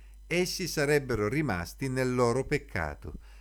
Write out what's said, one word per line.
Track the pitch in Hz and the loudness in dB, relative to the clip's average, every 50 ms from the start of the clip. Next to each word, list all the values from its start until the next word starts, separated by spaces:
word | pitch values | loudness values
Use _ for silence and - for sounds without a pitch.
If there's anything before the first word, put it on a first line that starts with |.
| - - - - - - | -20 -20 -20 -16 -8 -4
essi | 165 175 185 180 - - 190 147 | -2 0 0 0 -2 -4 -6 -4
sarebbero | - - 143 139 151 147 135 123 123 107 104 104 | -2 0 2 4 4 4 2 2 0 2 2 2
rimasti | 117 151 156 135 95 87 87 - - - 139 135 | 2 0 0 0 0 -2 -4 -6 -6 -6 -4 -2
nel | 127 131 127 127 127 | 0 0 0 2 4
loro | 123 123 117 117 131 131 | 4 4 4 4 2 0
peccato, | - 147 143 - - - 101 82 76 73 - - - - - - - - - | 0 -2 -4 -4 -4 -4 -4 -2 -4 -4 -8 -10 -12 -12 -12 -14 -18 -20 -20